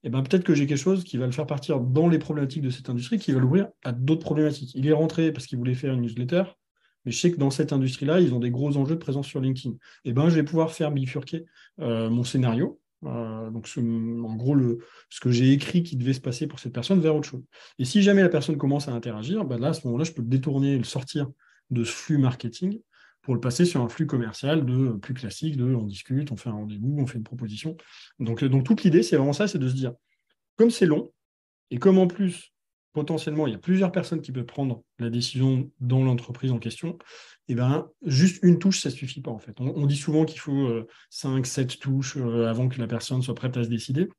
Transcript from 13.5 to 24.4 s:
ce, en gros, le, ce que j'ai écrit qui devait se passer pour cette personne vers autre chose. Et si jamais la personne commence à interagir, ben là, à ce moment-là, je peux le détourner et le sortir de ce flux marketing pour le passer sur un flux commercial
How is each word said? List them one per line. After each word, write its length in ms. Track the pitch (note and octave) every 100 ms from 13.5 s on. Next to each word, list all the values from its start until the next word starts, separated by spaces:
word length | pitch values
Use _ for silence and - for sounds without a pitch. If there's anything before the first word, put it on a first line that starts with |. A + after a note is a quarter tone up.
| A2+ A2+
ce, 120 | -
en 560 | A#2 A2+ A2+ A#2 A#2 A2
gros, 200 | B2 C#3+
le, 240 | B2 A#2 - - _
ce 120 | -
que 100 | B2+
j'ai 220 | A#2+ C3
écrit 280 | C#3 C#3+ F3
qui 140 | E3+ C3
devait 180 | B2
se 60 | C3
passer 280 | - A#2+ D#3
pour 120 | -
cette 140 | B2+
personne 260 | A#2 A#2 F#3+
vers 160 | D#3 D3+
autre 140 | D3
chose. 140 | - - - - _
Et 60 | B2+
si 160 | G#3
jamais 200 | G3 G3
la 60 | F3+
personne 300 | D#3+ C#3 D3
commence 320 | C#3 C#3 C#3+
à 20 |
interagir, 540 | A#2 A#2+ G#2+ A2 G#3+ D#3+
ben 140 | A#2+
là, 100 | C3
à 40 |
ce 140 | E3 B2+
moment-là, 160 | A#2+
je 80 | D#3+
peux 120 | -
le 40 | A#2
détourner 460 | C3 C3 C3+ C#3
et 40 | C3+
le 60 |
sortir 460 | A2 C#3 B2+ D3+ C#3 - _ _ _
de 160 | B2 A2+
ce 80 |
flux 240 | - - D3+
marketing 640 | C3 B2+ A#2+ - F#3 G#3+ _ _ _ _
pour 140 | - C3
le 60 |
passer 240 | B2 B2 F3
sur 160 | C#3+
un 80 | A#2
flux 180 | - D3
commercial 580 | C3 A2+ -